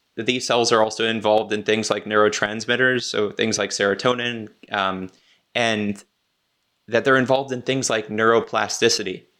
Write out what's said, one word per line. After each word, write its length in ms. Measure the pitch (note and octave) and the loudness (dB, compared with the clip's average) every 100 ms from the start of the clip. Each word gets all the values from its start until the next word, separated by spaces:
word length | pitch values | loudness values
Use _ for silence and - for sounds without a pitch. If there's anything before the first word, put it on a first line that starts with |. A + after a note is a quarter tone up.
| _ - | _ -8
these 300 | A#2+ B2+ - | -2 -2 0
cells 260 | B2 A2+ | 2 4
are 100 | A#2 | 4
also 220 | A2 - | 2 0
involved 480 | A2+ A2+ G#2+ G#2+ G#2 | -2 0 2 2 2
in 100 | G#2+ | -4
things 280 | G#2 G#2+ G#2+ | 0 0 2
like 160 | G#2 G#2 | -2 0
neurotransmitters, 960 | G#2+ G#2+ - G#2 A2 A2 A#2+ B2+ B2 | 2 4 2 -4 -4 -4 0 2 0
so 280 | - A2 G#2 | -2 -4 -4
things 280 | - A2 G#2+ | -2 -2 0
like 120 | G2+ | -4
serotonin, 800 | - G2+ G2 B2+ B2 A#2+ A#2 G#2+ _ - | 0 0 0 0 0 -2 -6 -10 _ -8
um, 380 | G#2 F#2+ F#2+ F#2 _ _ _ _ | -2 -2 -2 -8 _ _ _ _
and 480 | A#2+ A#2 A2 G#2 G2+ - _ _ _ _ _ _ _ - | -4 -2 0 -2 -6 -10 _ _ _ _ _ _ _ -4
that 160 | A2+ | -2
they're 120 | C3+ C3 | 2 2
involved 360 | B2 C3 C3+ | 4 0 0
in 100 | B2 | -6
things 260 | A#2+ C3+ B2 | -4 -2 -2
like 200 | A2+ G#2+ | -2 -4
neuroplasticity, 1160 | G#2+ A2+ A#2 A2 A2 G#2 - A#2 - F#2+ F2+ _ _ | 0 4 4 2 -2 -2 0 2 2 -4 -8 _ _